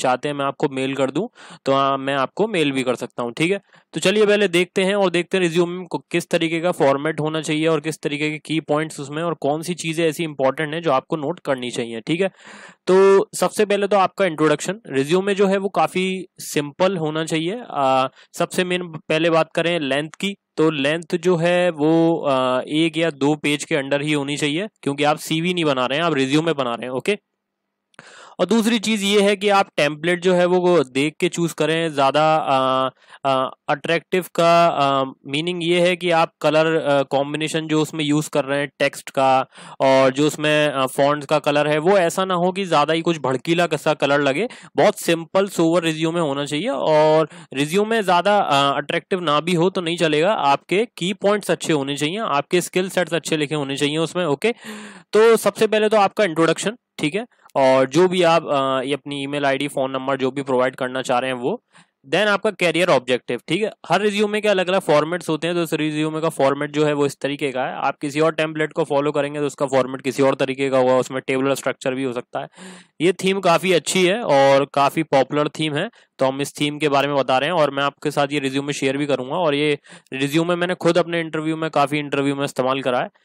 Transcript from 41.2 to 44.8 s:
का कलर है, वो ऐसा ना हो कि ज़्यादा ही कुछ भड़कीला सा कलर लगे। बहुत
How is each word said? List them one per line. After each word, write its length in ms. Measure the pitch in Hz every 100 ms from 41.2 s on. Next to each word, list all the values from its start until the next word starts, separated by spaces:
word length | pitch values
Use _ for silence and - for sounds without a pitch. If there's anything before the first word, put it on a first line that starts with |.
| 143
का 120 | 151
कलर 300 | 147 147 147
है, 100 | 151
वो 200 | 160 202
ऐसा 260 | 170 190
ना 100 | 190
हो 180 | 180 180
कि 120 | 185
ज़्यादा 300 | 190 156 147
ही 60 | 165
कुछ 180 | 165 165
भड़कीला 480 | 127 131 - 170 170
सा 280 | 151 -
कलर 260 | 151 139 143
लगे। 280 | 143 135 233 - -
बहुत 240 | -